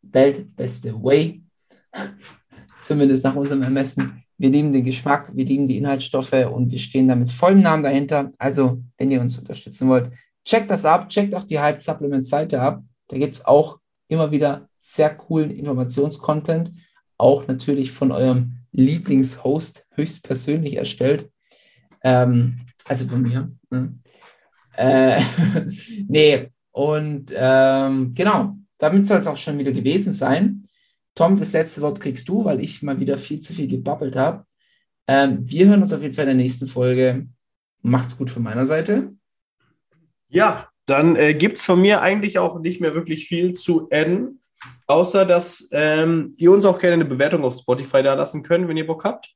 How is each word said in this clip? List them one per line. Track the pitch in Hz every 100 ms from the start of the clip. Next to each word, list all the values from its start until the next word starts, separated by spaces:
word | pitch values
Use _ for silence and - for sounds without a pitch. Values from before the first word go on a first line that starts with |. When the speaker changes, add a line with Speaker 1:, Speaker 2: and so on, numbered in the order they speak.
Speaker 1:
weltbeste | - 131 139 143 - - 123 - 117
Whey, | 110 123 143 165 - _ _ _ _ _
<laughs> | - 202 - - - _ - - _
zumindest | - 147 139 131
nach | 135 139
unserem | 139 139
Ermessen. | 127 135 135 - 131 - _ _
Wir | 139
lieben | 143 151
den | 135 123
Geschmack, | 127 143 139 - 127
wir | 131
lieben | 135 139
die | 110
Inhaltsstoffe | 139 135 - 131 131
und | 135 123 123 123
wir | -
stehen | - 135 131
da | 123
mit | 123
vollem | - 175 196
Namen | 180 156
dahinter. | 143 139 143 151 139 _
Also, | 131 139 131 123 - _
wenn | 131
ihr | 135
uns | 120 -
unterstützen | - - - - 131
wollt, | 127 120 - _ _ -
checkt | 226 202
das | 190 156
ab, | 175 196
checkt | - 202
auch | 185 -
die | 151
Hyped | 147 151
Supplements | - 151 143 139 127
Seite | 147 160 135
ab. | 131 - - _ _
Da | 131
gibt's | 139 - -
auch | 143 156 - _ _ _
immer | 160 151
wieder | 147 147 139 - _
sehr | - - 151 151
coolen | - 160 151
Informationscontent, | 135 143 131 127 147 143 - - 151 151 165 165 - _ _ _ _
auch | 123 139 -
natürlich | 127 - 143 127
von | - 135
eurem | 71 127 127 123 - -
Lieblingshost | - 131 165 - 135 131 - 127 151 165 - _
höchstpersönlich | - 160 - - 127 123 156 151 -
erstellt. | - - 127 151 - _ _ _ _ _ _ _
Ähm, | - 127 127 123 123 - - _ -
also | 131 127
von | 123
mir. | 120 123 156 - _
Ne? | 127 127 - _ _ _ _ _ _ _ -
Äh, | 127 131 131 110 120 - 165 -
<laughs> | - - - 220 196
nee, | 151 151 135 123 _ _
und, | - 143 151 151 147 - -
ähm, | 127 131 135 135 135 135 127 123
genau, | 196 185 104 - _ _
damit | 156 190 202
soll | 190
es | 165
auch | 139
schon | - 143
wieder | 135
gewesen | 131 127 175 202
sein. | - 123 143 208 - - _ _ _ _
Tom, | - 165 196
das | 156
letzte | 160 160 -
Wort | 147 139
kriegst | 143 127 -
du, | 196 208
weil | 135
ich | - -
mal | 147 135
wieder | 135 139
viel | - 151
zu | -
viel | - 135
gebabbelt | 127 131 151 139 127
hab. | 139 170 _ _ _ _ _ _ -
Ähm, | 135 139 123
wir | 123 143 196
hören | 208
uns | 175
auf | 156
jeden | 147 131
Fall |
in | 139 131
der |
nächsten | 127 123 131
Folge. | 127 123 127 127 127 - _ _ _ _ _
Macht's | - 127 127 -
gut | 131
von | -
meiner | 113 113 135
Seite. | 156 165 214 - - _ _ _ _ _ _ _ _ _ _ _
Speaker 2:
Ja, | 175 214 - - _ -
dann, | 139 160 165
äh, | 151
gibt's | 151 190 - -
von | 180
mir | 190 208
eigentlich | 180 202 202 180
auch | 175 170
nicht | 160 180
mehr | 165 151
wirklich | 165 156 -
viel | 170 180
zu | 180 - 160 -
adden, | 147 160 185 262 - _ _ - - -
außer | 160 180 196 190
dass, | 175 175 - -
ähm, | 143 151 156 160 165 139 -
ihr | 170
uns | 196 196
auch | 180
gerne | 180 170
eine | 156
Bewertung | 127 143 170
auf | 135 123
Spotify | - 127 135 135
da | 135
lassen | 139 143 156
könnt, | - 170 180
wenn | 160
ihr | 156
Bock | 160
habt. | - - -